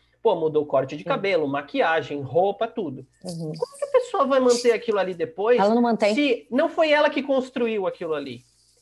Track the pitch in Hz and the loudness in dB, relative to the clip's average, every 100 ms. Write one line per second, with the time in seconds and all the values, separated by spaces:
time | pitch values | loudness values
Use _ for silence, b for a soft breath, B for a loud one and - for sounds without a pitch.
0 | B B 233 180 156 151 147 135 135 147 | B B 0 0 0 0 0 0 -2 -6
1 | - 262 196 180 147 139 143 277 190 160 | -4 -2 0 0 0 -4 -4 -2 0 0
2 | 139 143 131 147 196 202 226 226 170 135 | -2 -6 -2 0 0 0 -6 -4 -8 -8
3 | 131 _ 180 170 160 160 - - 554 523 | -16 _ -14 -10 -10 -10 -12 -10 -2 0
4 | 494 392 262 269 254 240 240 220 214 208 | 0 -2 2 2 4 4 2 0 0 -2
5 | 180 175 160 - 214 247 202 226 240 220 | -2 -4 -6 -2 2 4 4 4 2 2
6 | 214 214 294 233 - 240 311 311 320 294 | 2 2 2 0 -2 -2 0 2 2 4
7 | 294 294 269 269 262 - 233 220 180 170 | 2 0 0 -2 -2 -2 -2 -2 -4 -4
8 | 170 151 139 120 - _ _ _ | -4 -4 -6 -12 -18 _ _ _